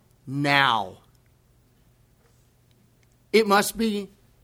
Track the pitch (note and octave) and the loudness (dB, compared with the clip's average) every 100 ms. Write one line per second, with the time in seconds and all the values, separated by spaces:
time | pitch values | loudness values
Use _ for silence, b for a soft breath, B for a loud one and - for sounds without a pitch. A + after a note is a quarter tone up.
0 | _ _ - C3+ C#3+ C#3 C3+ A2+ F#2+ F#2+ | _ _ -12 -4 0 2 2 0 -4 -12
1 | _ _ _ _ _ _ _ _ _ _ | _ _ _ _ _ _ _ _ _ _
2 | _ _ _ _ _ _ _ _ _ _ | _ _ _ _ _ _ _ _ _ _
3 | _ _ _ G#3 G#3+ G3+ G3+ - A3+ G#3 | _ _ _ 0 2 2 0 -4 -4 -4
4 | G3 _ _ _ | -10 _ _ _